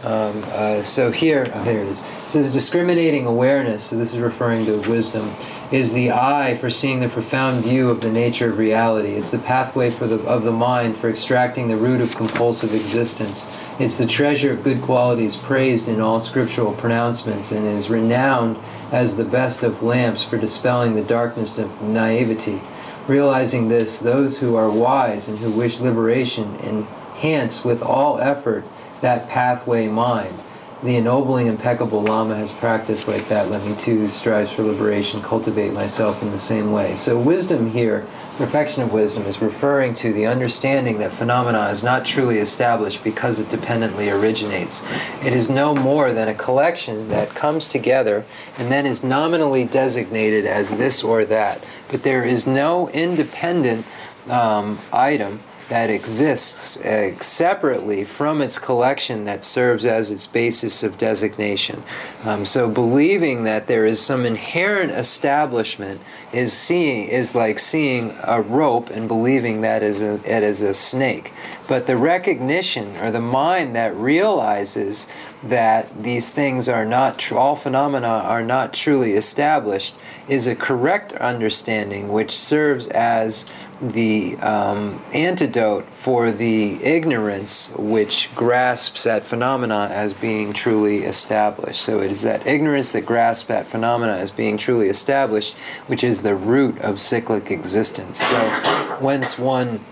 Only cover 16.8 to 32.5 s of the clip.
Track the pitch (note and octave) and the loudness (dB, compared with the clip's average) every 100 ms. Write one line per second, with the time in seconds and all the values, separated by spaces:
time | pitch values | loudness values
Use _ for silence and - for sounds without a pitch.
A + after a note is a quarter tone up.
16.8 | A#2 A#2 A#2+ A#2+ A2+ G2+ - G#2+ G#2+ G#2 | 0 2 0 -2 -4 -4 -4 -2 0 -2
17.8 | G2 A2+ A2+ B2 C3+ B2+ A2+ A2 - - | 0 0 2 2 2 2 0 -2 -10 -14
18.8 | - B2+ A#2 G2+ G#2 B2+ B2+ - A#2+ G2 | -2 0 0 0 0 0 0 0 -2 0
19.8 | A2+ B2 A#2+ G#2+ - - A2 - B2+ B2 | 0 2 2 0 -2 -2 -2 0 0 2
20.8 | A#2 G#2+ G#2 A#2 A#2+ A#2 A2 - G#2 - | 2 0 2 2 2 -2 -4 -4 -6 -4
21.8 | G#2+ A2+ A2+ A#2 A#2 A2 - F#2+ - - | -2 2 2 2 2 0 -2 -6 -8 -16
22.8 | - - - C#3 C#3+ C3 A#2+ B2+ A2+ A#2 | -14 -12 2 4 4 2 2 0 2 2
23.8 | G#2+ - A#2 C3 C3+ B2 B2+ A2+ A2 G#2+ | 2 0 2 2 2 0 2 4 4 4
24.8 | A#2+ C3+ A#2+ G#2 A2+ G#2+ A2+ G#2+ A#2+ A#2 | 4 4 2 -2 -6 -4 -2 0 0 0
25.8 | B2 A2+ A2+ B2 B2 - G#2 G#2 - G#2+ | 0 2 2 2 0 -4 -6 -6 -4 -4
26.8 | G#2 - - - D#3 D#3 A#2 - B2 A#2 | -6 -12 -16 -4 0 0 0 -2 -2 -2
27.8 | A#2 C3+ D3 - C3 C#3+ A#2+ G#2 - - | 0 2 2 2 0 0 0 -2 -6 -18
28.8 | - - B2+ A#2+ - C3 B2+ B2 - A#2 | -18 -2 0 0 0 0 2 0 0 0
29.8 | A2 A2 B2 A2+ G2 - - - - - | 2 0 0 0 -4 -10 -14 -18 -18 -8
30.8 | B2 B2 A2+ C3 C3 B2+ A#2 G#2+ B2 A#2+ | 0 2 4 2 2 2 2 0 0 0
31.8 | A2+ G#2 G#2+ A2 A2 G#2+ G#2 | 0 0 2 2 0 -2 -4